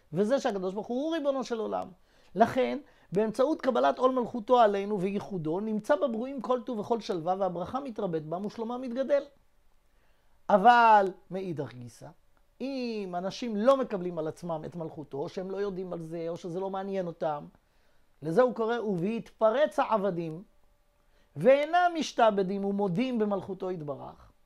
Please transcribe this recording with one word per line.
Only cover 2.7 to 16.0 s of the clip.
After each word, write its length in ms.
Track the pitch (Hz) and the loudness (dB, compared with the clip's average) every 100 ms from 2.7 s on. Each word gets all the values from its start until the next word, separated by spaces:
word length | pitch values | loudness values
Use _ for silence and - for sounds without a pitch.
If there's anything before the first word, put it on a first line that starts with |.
| 254 - _ _ | -2 -10 _ _
באמצעות 480 | 190 220 214 277 320 | 0 0 2 2 2
קבלת 380 | 262 240 277 254 | 0 2 2 4
עול 120 | 254 | 2
מלכותו 500 | 254 208 247 208 247 | 2 -2 -6 4 6
עלינו 400 | 214 196 202 208 | 6 4 -2 -2
וייחודו, 600 | 196 202 - 185 156 170 | -2 -4 -6 -6 -4 -4
נמצא 360 | 220 214 - 294 | -2 -2 0 2
בברואים 440 | 277 220 262 277 | 0 -2 -6 -6
כל 200 | 202 254 | -2 -2
טוב 180 | 262 220 | -2 -6
וכל 220 | 196 233 | -2 -2
שלווה, 340 | 214 180 165 190 | -2 -4 -2 0
והברכה 420 | 190 175 175 262 | 0 -2 -6 -6
מתרבית 460 | 277 220 196 160 156 | -8 -6 -4 -4 -4
בם 180 | 170 | -6
ושלומה 340 | 208 233 226 247 | -6 -6 -8 -6
מתגדל. 440 | 262 240 269 285 277 _ _ _ _ _ _ _ _ _ _ _ - | -6 -4 0 0 0 _ _ _ _ _ _ _ _ _ _ _ 2
אבל, 580 | 196 226 240 226 208 190 175 - | 6 8 8 8 8 6 -2 -10
מאידך 420 | 185 190 151 127 | -8 -6 -6 -8
גיסא, 360 | 123 120 - 135 - _ _ _ - | -10 -16 -16 -20 -20 _ _ _ -10
אם 540 | 254 269 240 214 185 175 | -8 -6 -4 -4 -6 -4
אנשים 380 | 190 - 240 202 | -6 -4 -4 2
לא 200 | 240 269 | 4 4
מקבלים 420 | - 196 180 165 | 2 -4 -4 -4
על 100 | 156 | -6
עצמם 340 | - 175 160 147 | -6 -6 -6 -8
את 100 | 170 | -10
מלכותו, 420 | 160 156 147 - | -10 -10 -10 -8
או 100 | 160 | -8
שהם 220 | 196 185 | -8 -6
לא 60 | 190 | -4
יודעים 360 | 202 180 185 | -4 -6 -8
על 100 | 175 | -8